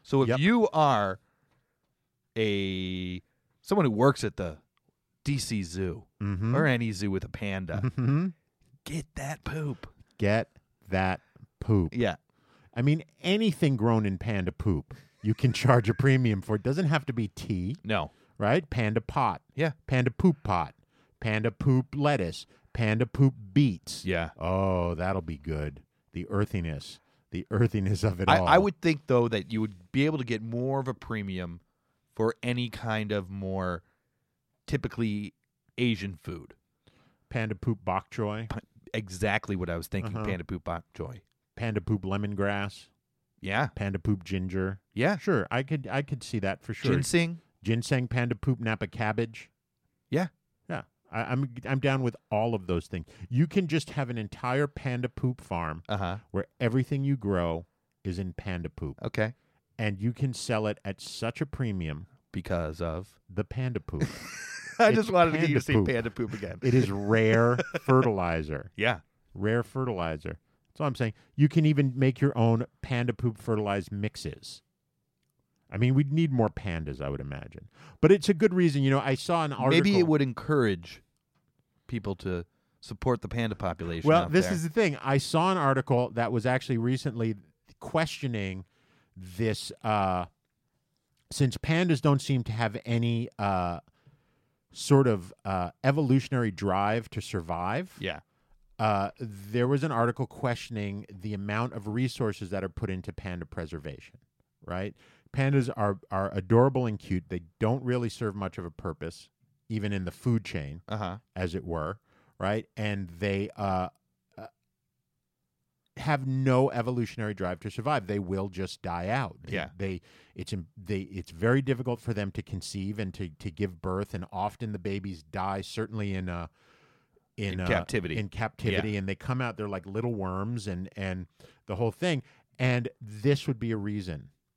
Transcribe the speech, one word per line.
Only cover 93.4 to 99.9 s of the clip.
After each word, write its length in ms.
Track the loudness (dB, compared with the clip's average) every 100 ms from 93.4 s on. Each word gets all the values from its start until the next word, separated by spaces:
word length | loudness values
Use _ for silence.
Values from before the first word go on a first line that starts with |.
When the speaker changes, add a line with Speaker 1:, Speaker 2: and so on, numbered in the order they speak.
| 0 0 0 -4 -10 _ _ _ _ _ _ _ _
Speaker 2:
sort 340 | -6 4 6 6
of, 260 | 4 -2 -10
uh, 260 | -4 -2 -2 -2
evolutionary 640 | 0 2 4 4 2 0 0
drive 580 | 0 2 2 2 0 -2
to 100 | -10
survive. 720 | -6 -6 -4 -4 -2 -4 -6 -8
Speaker 1:
Yeah. 220 | -8 -8 -12 _ _ _ _ 0
Speaker 2:
Uh, 320 | 2 2 0 -4
there 480 | -12 -12 -4 0 2
was 160 | 2
an 80 | 2